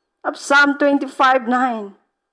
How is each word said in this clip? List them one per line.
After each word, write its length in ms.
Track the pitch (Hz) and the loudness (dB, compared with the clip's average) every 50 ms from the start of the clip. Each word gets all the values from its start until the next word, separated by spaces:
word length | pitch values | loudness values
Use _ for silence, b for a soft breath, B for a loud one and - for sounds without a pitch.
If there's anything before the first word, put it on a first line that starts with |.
| _ _ _ _ - | _ _ _ _ -10
Of 80 | 320 294 | -10 -10
Psalm 480 | - - - 277 285 285 285 277 285 | -10 -4 0 4 4 4 2 2 0
twenty-five 640 | 294 285 277 277 277 269 - - 277 254 262 262 233 | 0 2 2 0 -2 -6 -2 0 2 2 2 0 0
nine. 540 | 220 247 247 262 254 233 220 202 196 196 _ _ _ _ _ _ _ | -2 -2 -2 -2 -2 -4 -8 -10 -14 -18 _ _ _ _ _ _ _